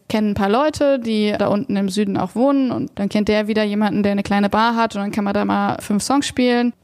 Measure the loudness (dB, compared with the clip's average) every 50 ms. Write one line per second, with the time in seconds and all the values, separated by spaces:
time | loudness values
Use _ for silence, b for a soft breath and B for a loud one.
0 | _ -4 -2 0 0 0 0 0 0 2 2 2 2 0 0 2 2 2 2 0
1 | 0 -2 0 0 0 0 0 0 0 0 0 0 -2 -2 -2 -2 -2 -2 0 -2
2 | -2 0 0 -2 -4 -4 -2 0 2 2 2 2 0 0 -2 -4 -6 -6 -6 -4
3 | -4 -2 0 0 0 2 2 0 0 0 0 0 0 0 0 0 0 0 2 2
4 | 0 0 0 0 -2 0 0 2 2 2 2 2 2 2 2 0 0 -2 -2 -4
5 | -6 -4 -4 -4 -2 -2 0 -2 0 0 0 0 0 -2 -2 -4 -4 -2 -2 -2
6 | 0 0 0 0 0 -2 0 0 2 2 2 2 0 0 -2 _